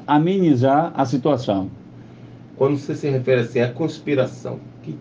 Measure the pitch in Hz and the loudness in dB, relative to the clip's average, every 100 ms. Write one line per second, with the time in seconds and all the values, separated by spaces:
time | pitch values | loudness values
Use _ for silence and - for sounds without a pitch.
0 | - 147 165 196 175 127 135 143 170 151 | 0 2 4 2 4 4 4 4 0 -2
1 | 131 135 147 127 - 98 101 - - - | -2 0 0 0 0 -2 -2 -10 -20 -20
2 | - - - - - - 139 139 - 147 | -20 -20 -20 -20 -16 -2 0 0 -4 -6
3 | 147 131 127 127 110 123 120 - 160 - | -2 -2 2 0 2 0 -2 -2 -4 -4
4 | - 135 120 - - 117 - - - - | -2 0 0 -4 -10 -12 -14 -18 -14 -14